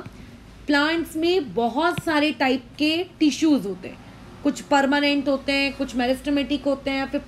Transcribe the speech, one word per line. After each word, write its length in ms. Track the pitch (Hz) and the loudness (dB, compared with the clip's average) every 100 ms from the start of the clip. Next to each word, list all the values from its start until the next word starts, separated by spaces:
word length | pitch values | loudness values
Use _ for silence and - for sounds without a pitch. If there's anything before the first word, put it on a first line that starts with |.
| 359 - - - - - - | -4 -16 -20 -20 -20 -16 0
plants 500 | 294 302 330 311 320 | 2 4 0 -2 -2
में 380 | 339 370 277 | 2 2 0
बहुत 480 | 180 233 226 339 339 | -2 0 2 0 0
सारे 260 | - 302 302 | 0 2 2
type 300 | 302 269 262 - - | 2 0 0 -2 -2
के 180 | 302 320 370 - | 0 0 -4 2
tissues 460 | 311 262 311 277 196 | 2 4 4 4 2
होते 220 | 180 - | -8 -10
हैं, 100 | - - - - - | -16 -20 -20 -20 -4
कुछ 160 | 285 277 | -2 -2
permanent 680 | - 285 277 285 285 285 277 | 2 2 4 2 2 0 0
होते 240 | 269 277 | -2 0
हैं, 200 | 277 277 269 | 0 0 -2
कुछ 200 | 262 240 | -6 -2
मेरिस्टेमेटिक 680 | 247 262 294 285 262 285 | 0 0 0 -2 0 -2
होते 260 | 285 269 277 | 0 -2 -2
हैं, 200 | 269 269 | -4 -2
फिर 100 | 285 | -6